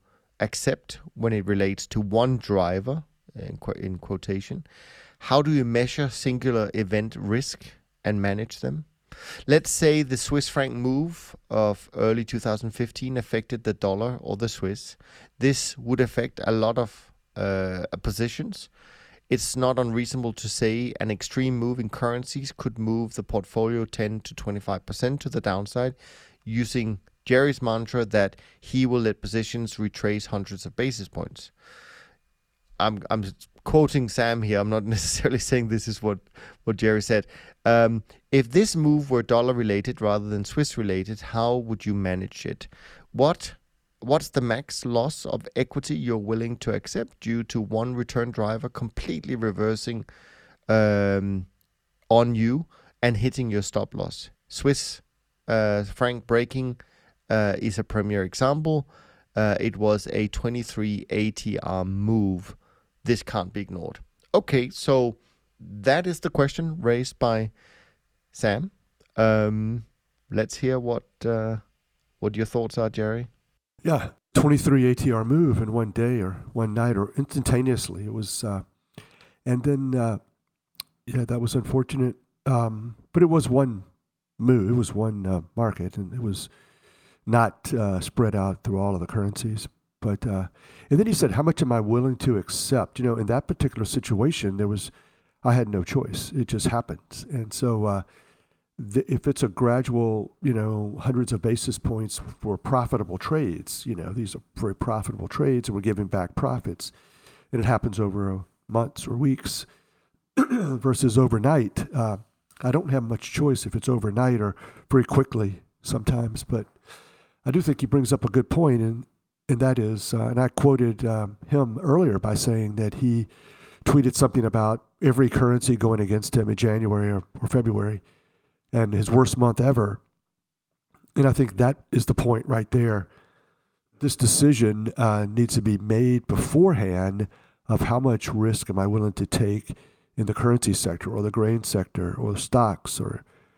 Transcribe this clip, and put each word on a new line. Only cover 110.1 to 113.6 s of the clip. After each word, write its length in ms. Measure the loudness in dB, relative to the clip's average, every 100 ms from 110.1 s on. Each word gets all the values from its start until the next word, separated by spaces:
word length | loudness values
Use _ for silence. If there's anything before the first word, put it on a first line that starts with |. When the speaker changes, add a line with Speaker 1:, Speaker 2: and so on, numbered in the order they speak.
| _ _ 0
Speaker 2:
versus 800 | 2 2 -2 0 0 4 4 6
overnight, 720 | 4 4 4 4 2 -2 -4
uh, 220 | -2 -2 -4 -10 _ _ -6
I 80 | 0
don't 200 | 0 2
have 120 | -2
much 300 | -2 -6 -6
choice 340 | 0 2 0